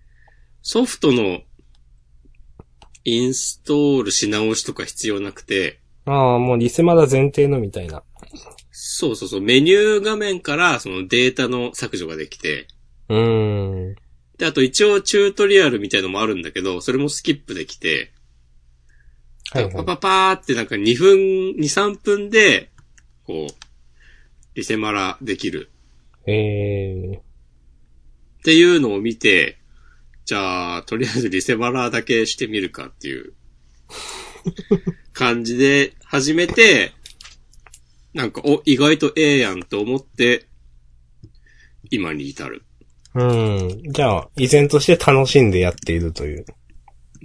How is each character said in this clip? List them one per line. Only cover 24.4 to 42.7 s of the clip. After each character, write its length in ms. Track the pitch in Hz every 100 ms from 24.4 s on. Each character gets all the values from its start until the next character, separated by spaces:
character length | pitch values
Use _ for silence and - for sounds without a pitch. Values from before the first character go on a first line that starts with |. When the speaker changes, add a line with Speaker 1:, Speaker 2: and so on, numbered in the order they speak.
| - -
Speaker 1:
リ 80 |
セ 140 | 107 110
マ 140 | 107
ラ 260 | 104 92 -
で 160 | 123 92
き 120 | 101
る。 200 | 80 - _ _ _ _ _ -
Speaker 2:
へ 840 | 107 107 104 101 101 98 95 92 98
ー。 40 |
Speaker 1:
っ 20 | - - _ _ _ _ _ _ - - _ _
て 100 | -
い 100 | 160
う 160 | 175 175
の 140 | 127
を 80 | 101
見 140 | 110 113
て、 440 | 113 95 73 - _ - - - - - -
じ 100 | 104
ゃ 420 | 95 90 87 87
あ、 60 |
と 140 | - 113
り 100 | 123
あ 20 |
え 100 | 110
ず 80 | 117
リ 120 | 92
セ 140 | 92 117
マ 160 | 120
ラ 180 | 131 120
だ 140 | 117
け 220 | 113 117 110
し 100 | -
て 120 | 117
み 120 | 107
る 120 | 92
か 160 | - 65
っ 40 |
て 160 | - 71
い 120 | 65
う 140 | - - - - _ _ - - - - -
<laughs> 840 | - - - - 190 - 170 -
感 300 | - 127 120
じ 140 | 113 120
で 360 | 139 139 139 -
始 300 | - 143 135
め 140 | 160 175
て、 460 | - 226 143 92 - - - - - - - - - _ _ _
な 140 | - 120
ん 40 |
か、 100 | - 143
お、 160 | 147
意 140 | - 127
外 220 | 147 156
と 120 | 147 -
え 220 | 151 139
え 20 |
や 160 | 113 92
ん 80 |
と 180 | 85 101
思 140 | 104 135
っ 40 |
て、 460 | - - 120 120 - - - - - - _ _ - - - _ - - 110
今 240 | 113 87
に 160 | 76 69
至 180 | - 69
る。 160 | 57 -